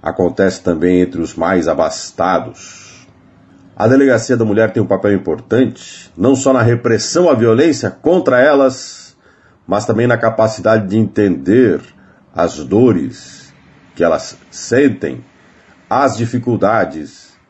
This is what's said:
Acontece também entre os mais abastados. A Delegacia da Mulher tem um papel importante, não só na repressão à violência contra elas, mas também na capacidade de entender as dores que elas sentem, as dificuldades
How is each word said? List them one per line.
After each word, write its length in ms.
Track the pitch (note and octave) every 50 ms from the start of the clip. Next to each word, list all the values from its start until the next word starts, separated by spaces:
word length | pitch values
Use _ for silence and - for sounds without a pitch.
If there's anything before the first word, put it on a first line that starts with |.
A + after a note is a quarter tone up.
Acontece 600 | - D#2+ E2 - F#2 F2 - - G2 F#2 F#2 -
também 380 | - F2+ E2+ D#2 E2 F2+ F2+ F2+
entre 200 | F2+ - - E2
os 140 | E2 D2+ -
mais 320 | E2+ E2 F2 F#2+ F2+ D#2
abastados. 1200 | E2 D#2+ F2+ D#2+ D#2 - - - - _ - E2+ F#2 F#2 E2 - A#2+ - - - - - - - - - - - _ _ _ _ _ _ _ _ _ _ _ - - _
A 120 | - G#2+ A#2
Delegacia 480 | C3 C3+ C#3 C3+ A#2+ A2+ - - B2+
da 80 | A#2 A2+
Mulher 280 | A2 G2+ A2 A2+ G#2+
tem 100 | - A#2
um 40 | G2+
papel 280 | - G2+ F#2 - G#2 G2+
importante, 1000 | F2+ D2 E2 D#2 - - - G#2+ B2 C3 - - - - - - - - - _
não 200 | - F#2 B2+ C#3
só 160 | C3 - C#3
na 80 | C3 B2
repressão 720 | A2+ A#2 A#2+ A#2 - A#2+ A2+ G#2 - - - E3 F3+ E3+
à 40 | C#3
violência 560 | A2+ A#2 A#2 A2 A#2+ D#3 E3+ C#3+ A#2+ - F#2+
contra 480 | - - - D3+ F3 F#3 - C#3 B2 B2
elas, 760 | C3 D3+ D3 C#3 C3+ C3 B2+ - - - - - - - _ _ _ _ _ _ _ _ _ _ _
mas 200 | - F#2+ G#2 A2
também 200 | - A2 A2+ A#2+
na 120 | A#2+ A#2+ A2+
capacidade 680 | A2+ A2+ A2 - A2 A2 - - - A2 A2+ A2 G2+
de 120 | F#2 G2+ A2
entender 840 | A2 F#2+ - G#2 G#2 G2 E2+ C#2 C2+ F2 G#2 B2+ B2+ G#2 E2 - - - _ _ - _ _ _ _ _ _
as 240 | E2 E2+ E2+ - D2
dores 920 | D2 B1+ F#2 G#2+ B2+ B2 G2+ - C#2 - - - - - - - - - - _ _ _ _ _ _ _ _
que 100 | - E2+
elas 320 | E2+ D#2+ - - - - _ _ _
sentem, 760 | - - - - A#2 B2+ D3 C3+ G#2 F2+ - D2 B1+ A#1+ - _ _ _ _ _ _ _ _ _ _ _ _ _
as 280 | A2 B2+ C#3 C3+ -
dificuldades 1160 | G#2+ A#2+ A2+ - B2 A#2 B2+ A2+ F#2 F#2+ G2+ A2+ A2 F#2 D#2+ - D#2+ D2 C#2 - - - _ _ _ _